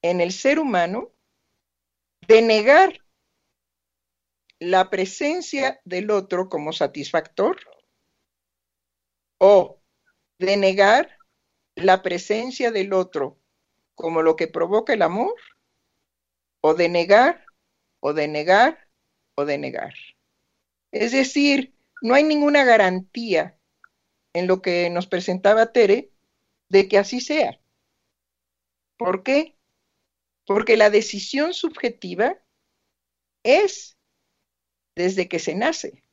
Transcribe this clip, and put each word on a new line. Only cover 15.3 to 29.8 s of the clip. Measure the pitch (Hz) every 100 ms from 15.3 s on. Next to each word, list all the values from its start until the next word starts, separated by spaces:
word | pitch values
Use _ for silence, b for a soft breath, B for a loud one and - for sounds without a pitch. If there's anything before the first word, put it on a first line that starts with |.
| 466 _ _ _ _ _ _ _ _ _ _ _ _
o | 156
de | 160 170
negar, | 175 170 202 269 339 _ _ _ _ _ _
o | 143
de | 151 147
negar, | 151 156 196 254 320 _ _ _ _ _
o | - 143
de | 143
negar. | 139 120 - - - _ _ _ _ _ _ _ _
Es | - 233
decir, | 262 262 294 285 277 262 _ _ -
no | 226
hay | 262
ninguna | 311 302 294 294
garantía | 262 220 185 185 185 - 233 165 170 _ _ _ _ _ _ _ _
en | 170 180
lo | 185
que | 185 175 175
nos | 175 180
presentaba | 175 180 185 196 220 226
Tere | 247 208 220 - _ _ _ _ _ _
de | 196 196
que | 202
así | 196 247
sea. | - 302 170 - _ _ _ _ _ _ _ _ _ _ _ _ _ _
¿Por | 247 285
qué? | 262 277 320 _ _ _